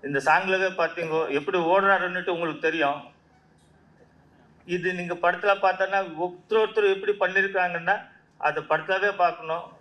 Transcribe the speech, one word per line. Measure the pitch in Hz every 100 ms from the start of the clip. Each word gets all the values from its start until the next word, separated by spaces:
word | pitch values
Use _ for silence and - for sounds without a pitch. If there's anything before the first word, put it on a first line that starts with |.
இந்த | 139 139
சாங்லவே | 135 160 190 190 190
பார்த்தீங்கோ, | 185 165 - 165 160 160
எப்படி | 143 147 185
ஓடுறாருன்னுட்டு | 165 190 196 190 180 180 180
உங்களுக்கு | 170 170 151
தெரியும். | 160 160 143 143 123 _ _ _ _ _ _ _ _ _ - _ _ _ _ _ -
இது | 175 180
நீங்க | 180 175
படத்துல | 175 175 175 208 196
பார்த்தோன்னா, | 190 185 190 196 190 156
ஒருத்தர் | 180 175 _ 220 214
ஒருத்தர் | 220 202 190 190
எப்படி | 202 190
பண்ணிருக்காங்கன்னா, | 190 196 190 180 175 170 208 - - _ _
அதை | 151 151
படத்துலவே | 147 156 156 190 202 196
பார்க்கணும். | 175 165 160 165 - -